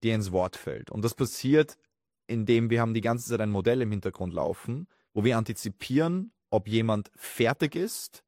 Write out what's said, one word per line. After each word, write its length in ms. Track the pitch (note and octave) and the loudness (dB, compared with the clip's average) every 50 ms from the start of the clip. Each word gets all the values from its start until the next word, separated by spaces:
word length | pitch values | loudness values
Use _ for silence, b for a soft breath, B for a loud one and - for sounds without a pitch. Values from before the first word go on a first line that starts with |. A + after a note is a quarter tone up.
| - | 0
dir 120 | A2+ A2+ | 0 0
ins 160 | G#2+ G#2 F#2+ | 0 -2 0
Wort 260 | F2+ F#2 F2+ F#2 - | 0 0 0 0 -2
fällt. 340 | - - - C2 - - - | -8 -10 -10 -10 -10 -10 -10
Und 120 | - G#2+ G#2 | -8 -2 -2
das 120 | A#2 A2+ | -2 -2
passiert, 600 | - C#3 A#2 - - - C3 C#3+ D3+ D3+ D3+ - _ _ _ _ _ _ _ _ _ _ | -2 -4 -4 -4 -6 0 4 4 4 4 4 -2 _ _ _ _ _ _ _ _ _ _
indem 420 | _ A2+ A#2 A2 G#2 A#2+ A2+ A#2 A#2 | _ -4 -4 2 4 4 4 4 4
wir 140 | A#2 A#2 A#2 | 2 2 2
haben 100 | A2+ A2+ | 2 0
die 80 | A2+ | 0
ganze 260 | G2+ A2+ A#2 A#2+ A#2+ - | 0 0 -2 -2 -2 -4
Zeit 100 | A#2+ A2 | -2 -2
ein 100 | A2 G#2+ | 0 0
Modell 300 | G#2 G2 F#2 A#2 A#2+ C3 | 0 0 2 2 2 2
im 100 | B2 G#2+ | 0 0
Hintergrund 440 | G#2+ G2+ F2+ G#2 - - F#2 F2+ E2+ | -2 -2 -4 -4 -6 -4 -6 -4 -2
laufen, 520 | E2+ C#2+ D#2+ F2+ - - - - D3 F3 - _ _ _ _ _ | -2 -2 -2 -4 -6 -6 -8 -8 -8 -8 -12 _ _ _ _ _
wo 100 | G#2+ G#2 | 2 2
wir 140 | A#2+ B2 A2+ | 2 2 2
antizipieren, 920 | A2+ - A#2 - - A2 F#2+ _ - - B2+ C#3 D#3+ E3 F3 F#3 F#3+ A#3 _ _ _ _ | 0 -2 -6 -8 -8 -10 -10 _ -8 0 2 2 2 2 0 -2 -4 -6 _ _ _ _
ob 180 | - A2 F#2+ - | 0 0 0 2
jemand 420 | G#2+ A2+ A2+ A2+ A2 G#2 G2+ - _ | 0 2 2 2 0 -2 -2 -8 _
fertig 580 | - - - - - A#2+ A2+ C3+ - - D3 - | -18 -16 -14 0 2 2 2 2 2 -2 -2 0
ist 480 | D#3+ F3+ A3+ - - - - _ - _ | -2 -4 -4 -4 -8 -12 -14 _ -20 _